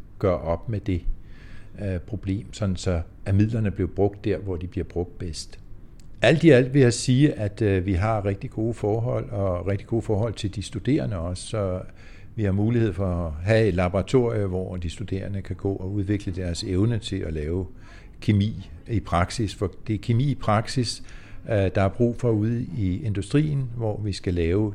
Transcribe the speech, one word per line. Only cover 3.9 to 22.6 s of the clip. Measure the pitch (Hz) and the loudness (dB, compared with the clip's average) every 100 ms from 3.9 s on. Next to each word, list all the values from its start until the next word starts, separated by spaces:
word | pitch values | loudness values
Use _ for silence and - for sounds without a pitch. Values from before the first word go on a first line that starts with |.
| - 101 101 | 2 0 0
der, | 107 87 | -2 -2
hvor | 98 87 | -2 -6
de | 87 | -6
bliver | - | -6
brugt | 85 87 87 - | -4 -4 -6 -6
bedst. | 90 78 - - - - - - - - | -8 -8 -12 -14 -16 -16 -16 -18 -16 2
Alt | 113 156 | 4 6
i | 165 | 8
alt | 123 131 | 8 8
vil | 143 | 6
jeg | 123 | 6
sige, | - - 127 147 | 4 2 4 4
at, | - 104 - | 2 -4 0
øh, | 107 95 90 | 2 2 2
vi | |
har | 92 107 110 98 | 2 2 0 0
rigtig | 101 123 | -2 -6
gode | - 110 | -4 -2
forhold, | 113 107 110 120 117 120 | -2 0 0 0 -2 -4
og | 110 98 87 87 | -2 0 0 -2
rigtig | 98 - | -4 -2
gode | 113 | -2
forhold | - 101 117 | 0 0 0
til | - 101 | -2 -6
de | 101 | -6
studerende | 92 - 104 147 127 95 | -8 -4 0 0 0 -4
også, | 85 90 - | -4 -6 -6
så | 110 98 92 98 - - - - | -2 -2 -2 -8 -14 -18 -16 -10
vi | - | -2
har | 98 | 2
mulighed | 95 107 120 113 | 2 4 4 2
for | 92 95 87 85 | 2 0 0 -2
at | 78 | -2
have | 90 110 110 | 4 6 6
et | |
laboratorie, | 87 90 95 90 131 120 113 101 | 4 2 2 4 4 4 2 0
hvor | 92 92 92 | -2 -4 -6
de | 85 | -6
studerende | - 95 98 98 101 | -6 -6 -4 -4 -6
kan | 92 90 | -6 -4
gå | 98 | -2
og | 98 92 | -2 -2
udvikle | 101 95 104 98 | -2 0 0 -2
deres | 90 92 85 | -4 -4 -4
evne | 107 92 110 117 | 0 2 2 2
til | - 95 | -2 -4
at | 90 | -4
lave | 78 76 87 92 - - - - - | -4 -2 -2 -4 -8 -18 -18 -18 -2
kemi | - 104 104 107 - - - | 4 4 4 -2 -10 -14 -4
i | 110 | -4
praksis, | - 95 90 - 104 | 0 0 0 0 -4
for | - 95 - - | -2 -4 -4 -4
det | |
er | 104 | -2
kemi | - 113 143 | 0 2 2
i | |
praksis, | 120 - 104 117 - 113 - - - - - - | 0 2 2 2 -2 -2 -4 -12 -14 -14 -10 -2
øh, | 110 95 | 2 2
der | 101 | 4
er | 98 | 2
brug | - 120 120 | 4 2 2
for | 120 | 2
ude | 107 107 117 | 2 2 0